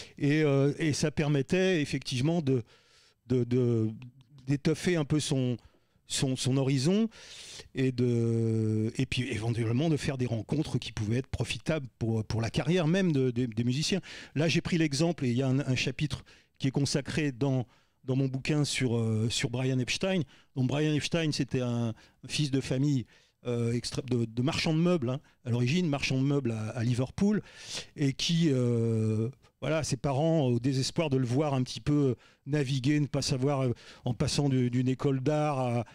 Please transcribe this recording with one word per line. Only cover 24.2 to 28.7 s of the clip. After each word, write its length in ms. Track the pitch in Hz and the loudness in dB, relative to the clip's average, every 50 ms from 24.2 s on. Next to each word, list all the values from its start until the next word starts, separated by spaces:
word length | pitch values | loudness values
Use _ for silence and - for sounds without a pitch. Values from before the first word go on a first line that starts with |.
| 117 | 0
de 180 | 113 110 123 123 | -2 -2 -2 -2
marchand 320 | 147 - 175 - 175 156 | 0 0 0 0 0 2
de 60 | 156 | 2
meubles, 300 | 170 175 180 170 123 120 | 4 2 2 2 0 -2
hein, 100 | 127 139 - _ _ _ - | -4 -4 -8 _ _ _ -6
à 60 | 123 | -2
l'origine, 380 | 117 120 123 123 143 180 185 160 | 0 0 2 2 2 0 0 0
marchand 300 | 143 135 - - 135 131 | 0 0 0 0 0 2
de 80 | 135 | 2
meubles 240 | 139 143 143 131 113 | 2 2 2 0 0
à, 200 | 113 110 107 107 | -2 -4 -6 -6
à 120 | - 131 113 | -4 -2 0
Liverpool, 580 | 123 123 113 131 - - - 196 202 214 196 - - - - - - - - - - - | 0 0 0 0 -2 0 0 2 2 2 2 -2 -6 -14 -18 -16 -12 -12 -12 -12 -10 -4
et 200 | - 151 135 135 | -2 0 0 0
qui, 340 | - - - 170 165 170 160 | 0 -2 0 2 2 4 4
euh, 800 | 135 127 123 120 | 4 4 2 2